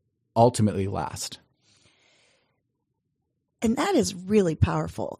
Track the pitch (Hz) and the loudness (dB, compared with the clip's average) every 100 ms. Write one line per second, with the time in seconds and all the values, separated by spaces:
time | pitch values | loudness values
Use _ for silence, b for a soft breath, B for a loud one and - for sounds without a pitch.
0 | _ _ _ - 120 - 107 92 98 92 | _ _ _ 4 4 4 0 0 -4 -4
1 | - - - - _ _ _ _ _ _ | -8 -8 -12 -14 _ _ _ _ _ _
2 | _ _ _ _ _ _ _ _ _ _ | _ _ _ _ _ _ _ _ _ _
3 | _ _ _ _ _ - 226 226 349 359 | _ _ _ _ _ -4 -2 0 2 2
4 | 180 180 185 214 180 156 180 160 165 - | 2 -2 0 2 2 2 0 0 -4 -6
5 | - - | -10 -8